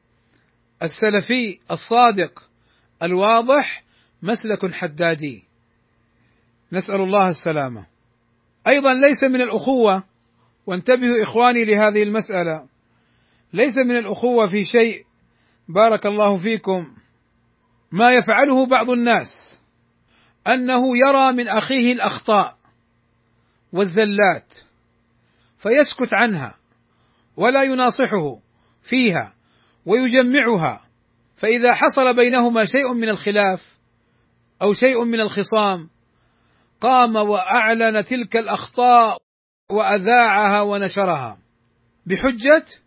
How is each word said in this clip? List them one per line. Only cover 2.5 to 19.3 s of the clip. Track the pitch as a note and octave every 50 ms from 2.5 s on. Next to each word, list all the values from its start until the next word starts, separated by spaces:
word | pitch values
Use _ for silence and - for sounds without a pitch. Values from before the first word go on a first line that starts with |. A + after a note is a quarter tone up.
| _ _ _ _ _ _ _ _ _ _ E3
الواضح | F3 F3+ F#3 G3 G#3+ A3+ A3+ A#3 B3+ C#4 D4 - - - - - _ _ _ _ _ _ _ E3
مسلك | F#3+ A#3 A3 - A3 G#3 - G3 F3+ D#3
حدادي، | - F3+ E3 D3 D#3 E3+ E3+ E3 C#3+ D#3 C#3+ A#2 G2 _ _ _ _ _ _ _ _ _ _ _ _ _ _ _ _ _ _ _ _ _ _ _ _ _ _ E3+
نسأل | F#3+ F#3+ G#3 G3 G3
الله | F#3+ F#3 G3 G#3 F#3+ F#3
السلامة. | E3 - - E3+ D#3 D3 C#3 B2+ A#2+ G#2 E2+ _ _ _ _ _ _ _ _ _ _ _ _ _ _ _ _
أيضًا | A3 C4+ C#4+ C4+ C4+ C4
ليس | B3+ C#4 C#4+ C#4 - C#4
من | C4 B3+ B3+
الأخوة، | B3 A3 G3 G3 - B3+ C4+ B3+ A3+ G3+ F#3+ F#3+ - _ _ _ _ _ _ _ _ _ _ _ _
وانتبهوا | G3+ F3+ F3+ - B3 B3+ B3 B3 A#3+ A#3+ A3+ G#3
إخواني | - - A3+ B3 B3 B3 A#3+ A3+
لهذه | G#3 G#3 G#3 G#3+ G#3+ G#3 G#3 G#3
المسألة، | G#3 G#3 A3 - - G3 F3+ E3+ E3 D#3 D#3 - _ _ _ _ _ _ _ _ _ _ _ _ _ _ _ _ _ -
ليس | F#3 C4 D4 G#3 C4+
من | B3+ A#3+ A#3+
الأخوة | A#3+ G#3+ G3 G#3 - A#3 B3 B3 A#3 G#3+
في | F3+ F#3+ G#3+ G3
شيء، | - - A#3 A3+ A3+ F#3 - - _ _ _ _ _ _ _ _ _ _ _ _ -
بارك | D#3+ G3 A3 A3+ G#3+ - -
الله | G3+ G#3 G#3 G#3+ G3+ G3+
فيكم، | F3+ F3 A3+ A3+ G#3 - G3 F#3+ F#3 E3 - - - _ _ _ _ _ _ _ _ _ _ _ _ _ _ _ _ _ _ D#3+
ما | F#3 A#3 B3 B3+
يفعله | B3 F3 A3 G#3+ A3+ C#4 C#4+ C4 C4 C4
بعض | B3+ B3+ A#3 A3+ B3
الناس | B3 A#3+ A#3+ A#3+ A3 F3+ - -